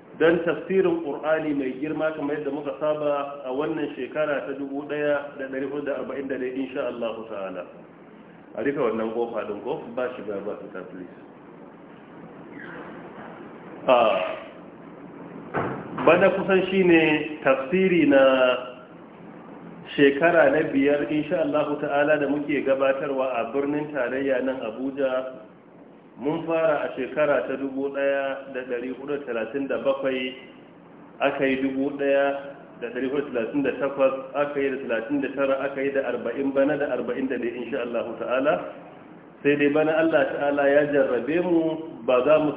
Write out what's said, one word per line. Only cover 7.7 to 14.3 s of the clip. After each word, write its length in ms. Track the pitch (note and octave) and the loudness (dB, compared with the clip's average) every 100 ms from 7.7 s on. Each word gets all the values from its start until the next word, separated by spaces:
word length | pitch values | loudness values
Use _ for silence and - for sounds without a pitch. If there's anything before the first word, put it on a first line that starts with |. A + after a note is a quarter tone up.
| - - - - - - - - - | -16 -20 -20 -20 -20 -20 -20 -14 -4
A 40 | |
rufe 160 | C3 D3 | -2 0
wannan 360 | A#2+ A2 A2 | 0 0 -2
kofa 320 | A#2 A#2 - G#2 | -2 -2 -4 -6
ɗin 120 | G2+ | -6
ko? 200 | G#2 D3+ - | -6 -8 -6
Ba 140 | A#2+ B2 - | -6 -6 -6
shiga, 240 | G2+ G2 | -8 -6
ba 160 | G2 F#2+ | -6 -8
fita, 240 | F#2+ F#2 F2 | -10 -12 -12
please. 240 | F#2 F2+ - - - - - - - - - - - - - - - - - - - - - - - - - - - - | -14 -14 -16 -20 -20 -20 -20 -20 -20 -20 -20 -20 -20 -18 -18 -16 -16 -14 -14 -14 -14 -16 -16 -16 -16 -16 -16 -16 -6 4
Ah, 560 | B2 A2 F#2+ F#2 | 6 6 2 -2